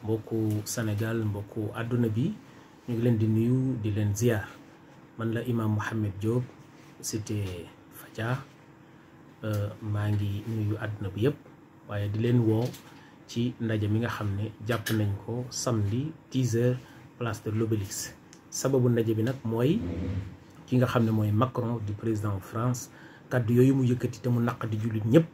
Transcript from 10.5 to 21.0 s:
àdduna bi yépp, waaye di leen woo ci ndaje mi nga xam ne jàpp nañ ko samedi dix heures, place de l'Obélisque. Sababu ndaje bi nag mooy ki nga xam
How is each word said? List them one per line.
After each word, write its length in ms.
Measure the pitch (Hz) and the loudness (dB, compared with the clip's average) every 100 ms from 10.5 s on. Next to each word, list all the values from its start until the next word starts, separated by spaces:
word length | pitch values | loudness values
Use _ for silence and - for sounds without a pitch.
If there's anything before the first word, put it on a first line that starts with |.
| 110 104 107 | -4 -2 -2
àdduna 280 | 110 107 98 | -6 -6 -8
bi 60 | 98 | 0
yépp, 120 | 127 147 - - - - - | 0 -2 -16 -20 -20 -20 -10
waaye 200 | 104 101 | -6 -4
di 100 | 104 | 0
leen 220 | 120 123 | 2 4
woo 240 | 110 110 131 180 - - - - - | 4 2 0 -6 -18 -20 -20 -20 -8
ci 260 | 120 123 - | -4 -4 -2
ndaje 280 | 117 107 104 | -2 0 0
mi 120 | 110 | 0
nga 80 | 117 | 0
xam 200 | - 104 98 | -4 -4 -4
ne 140 | 110 - 107 | -6 -8 -4
jàpp 240 | 113 - | -2 0
nañ 220 | 110 104 101 - | 0 0 -2 -6
ko 180 | 120 123 | -6 -6
samedi 600 | - - 110 101 113 151 - - | -4 0 0 2 0 -4 -8 -4
dix 260 | 131 123 113 | 0 2 4
heures, 200 | 123 127 - - - - | 2 2 -6 -20 -20 -6
place 240 | 120 107 | -6 -4
de 60 | 113 | -4
l'Obélisque. 640 | 107 110 110 95 - - - - - - | -2 0 0 -2 -8 -10 -14 -20 -20 -12
Sababu 380 | - 135 135 123 | -4 2 4 4
ndaje 260 | 120 110 | 4 2
bi 80 | 110 | 2
nag 140 | 113 131 | 0 -2
mooy 340 | 110 113 131 214 262 - - - - - - - - | -2 2 2 2 0 -4 -4 -4 -6 -16 -20 -20 0
ki 100 | 127 | 4
nga 100 | 123 | 4
xam 180 | 113 | 4